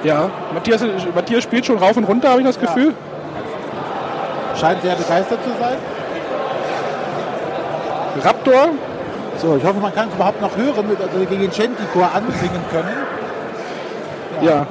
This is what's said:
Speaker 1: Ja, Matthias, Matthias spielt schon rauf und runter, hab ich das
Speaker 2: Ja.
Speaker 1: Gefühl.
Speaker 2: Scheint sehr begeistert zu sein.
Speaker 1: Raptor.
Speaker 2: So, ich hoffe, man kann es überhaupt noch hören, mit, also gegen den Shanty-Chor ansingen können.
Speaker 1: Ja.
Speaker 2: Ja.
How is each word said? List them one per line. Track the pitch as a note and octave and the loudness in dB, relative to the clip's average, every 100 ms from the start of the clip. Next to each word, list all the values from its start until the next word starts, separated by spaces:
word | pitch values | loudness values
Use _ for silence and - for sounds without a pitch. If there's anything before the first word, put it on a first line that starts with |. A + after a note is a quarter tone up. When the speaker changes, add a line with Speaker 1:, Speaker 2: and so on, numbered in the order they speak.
Speaker 1:
Ja, | D3+ D3+ F3+ - - | 4 2 2 -2 -6
Matthias, | E3 A3+ A3 A#3 F#3+ F3+ | -4 2 4 4 0 0
Matthias | E3+ F3 A#3 | -2 2 0
spielt | - A#3 B3 | 2 0 2
schon | A3 | 4
rauf | F#3 A3+ | 6 6
und | |
runter, | G#3+ A3+ C4+ | 4 4 6
hab | B3+ | 6
ich | C4 | 4
das | B3 | 2
Speaker 2:
Ja. | |
Speaker 1:
Gefühl. | F#3 E3+ D4+ A#3 - - - - - - - - - - - - - - - - | 2 4 4 2 -10 -10 -8 -8 -8 -8 -8 -8 -6 -6 -6 -4 -4 -4 -4 0
Speaker 2:
Scheint | D#3+ F3+ | 2 2
sehr | F3+ | 0
begeistert | F3 E3+ E3+ F#3+ A#3 | -2 0 0 0 -2
zu | C4 G#3+ | -4 -2
sein. | A#3+ C4 - - - - - - - - - - G2+ - - - - - - - - - - - - C#3+ | -2 -2 -6 -8 -6 -6 -6 -4 -4 -4 -4 -4 -4 -4 -6 -6 -6 -6 -6 -4 -4 -4 -4 -4 -4 0
Speaker 1:
Raptor. | E3+ A3+ C4+ C4 D#4 D4 - - - - - - | 2 2 6 6 6 2 -6 -8 -8 -6 -6 -2
Speaker 2:
So, | E3 C#3+ | 2 4
ich | |
hoffe, | D#3+ G3 | 4 2
man | G3+ | 0
kann | G3+ A3 | -2 -2
es | |
überhaupt | F#3 F#3 G#3+ | 0 0 0
noch | G#3 F#3+ | -4 0
hören, | C4 A3+ G#3 | 0 0 0
mit, | G3 | 0
also | F#3 F#3 F#3 | 0 0 0
gegen | G3 | 0
den | G3 | 0
Shanty-Chor | - A#3+ A#3 G3+ F3+ F3 | 0 -2 -2 -2 2 4
ansingen | F3 A#3 F3+ F3+ F3 - | 2 -2 -2 -2 -2 -2
können. | D#3+ F3 B3+ C#4+ - - - - - - - - - - - - E3 | -2 -2 -4 -6 -6 -6 -8 -8 -10 -10 -10 -8 -10 -10 -10 -8 2
Speaker 1:
Ja. | D#3+ | 4
Speaker 2:
Ja. | D3+ C#3 | 4 2